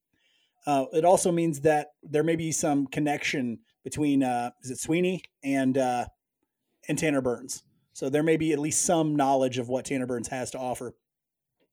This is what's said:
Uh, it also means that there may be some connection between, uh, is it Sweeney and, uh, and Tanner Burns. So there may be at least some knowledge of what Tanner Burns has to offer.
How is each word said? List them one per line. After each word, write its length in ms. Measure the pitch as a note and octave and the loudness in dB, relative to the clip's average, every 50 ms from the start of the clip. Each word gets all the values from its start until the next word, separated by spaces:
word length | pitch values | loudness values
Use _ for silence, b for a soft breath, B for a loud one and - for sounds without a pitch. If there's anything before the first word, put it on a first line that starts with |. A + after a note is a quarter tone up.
| _ _ _ _ _ _ _ _ _ _ _ _ _ | _ _ _ _ _ _ _ _ _ _ _ _ _
Uh, 200 | D3 C#3+ C3+ C3 - - | 0 0 0 0 0 0
it 100 | D#3+ D#3+ | 4 6
also 280 | F3 F#3+ F3+ - F3+ | 6 6 6 4 2
means 300 | E3+ E3+ E3+ E3 D3 C#3 | 2 2 2 0 0 2
that 260 | C#3+ D#3 D3+ D3+ D3 - _ _ - | 4 4 4 4 0 -4 _ _ -8
there 200 | D#3 C#3+ D3 D#3 | -2 -2 0 2
may 120 | E3 D#3+ | 2 0
be 160 | D#3+ E3 D#3+ | 0 -2 -4
some 360 | - - F3 D#3 C#3+ C#3+ C#3 | -2 -2 0 0 2 0 0
connection 720 | - - D#3 D3+ D3 D3 C#3+ - - - C#3+ B2 A#2+ A2 - _ _ _ _ - | -2 -2 -2 0 0 0 -2 -2 -4 -4 -2 -4 -4 -6 -8 _ _ _ _ -14
between, 400 | - - D3 D3+ C#3+ C#3 C#3 C3 | -10 -4 -2 0 2 2 2 2
uh, 280 | B2+ B2 A#2+ A#2+ B2 - _ | 0 0 -2 -4 -6 -10 _
is 80 | - B2 | -12 -12
it 80 | B2+ | -10
Sweeney 460 | - - E3 D#3+ F3 F3+ F3+ F#3 D#3+ - - _ _ C#3+ | -8 -4 -2 0 0 0 0 -2 -4 -8 -14 _ _ -4
and, 320 | C#3 C#3 C3+ C3 C3 B2+ | -2 0 2 2 2 2
uh, 300 | C3+ B2+ B2+ B2 A#2+ A2 - - _ _ _ _ _ _ _ _ _ _ _ _ _ - | 2 2 0 0 -2 -4 -6 -10 _ _ _ _ _ _ _ _ _ _ _ _ _ -6
and 120 | - D3+ D3+ | -6 -2 0
Tanner 220 | E3 D#3 C#3+ C3+ | 0 0 0 0
Burns. 420 | B2+ B2+ A#2 G#2+ - - - - - _ _ _ _ _ - | 0 -2 -2 -4 -6 -12 -14 -14 -16 _ _ _ _ _ -10
So 160 | - D3 C3 | -8 -4 0
there 140 | C#3+ D3+ D#3+ | 0 2 2
may 140 | E3 D#3+ | 2 2
be 160 | D#3 D#3+ D#3+ D3+ | 2 2 0 0
at 60 | C#3+ | 0
least 240 | D3 D#3 - - - | -2 -2 -2 0 0
some 320 | G3 F3 D#3+ D#3 D#3 D3+ | 2 2 2 2 2 2
knowledge 420 | D3 C3+ C3+ C#3 C3+ C3 B2+ A#2 | 2 2 4 4 4 2 0 0
of 100 | B2+ A#2 | -2 -4
what 180 | A#2+ C3 B2+ A#2+ | -2 -4 -4 -4
Tanner 200 | - C#3+ C3 B2+ | -4 -4 -4 -2
Burns 220 | B2 B2+ A#2 A2 | -4 -4 -4 -6
has 240 | - C#3 B2+ B2 - | -6 -6 -6 -6 -6
to 80 | - C3 | -8 -6
offer. 360 | B2+ B2+ A#2+ - B2+ A#2 - _ _ _ _ _ _ _ _ _ _ _ _ _ _ _ | -6 -6 -6 -6 -8 -12 -14 _ _ _ _ _ _ _ _ _ _ _ _ _ _ _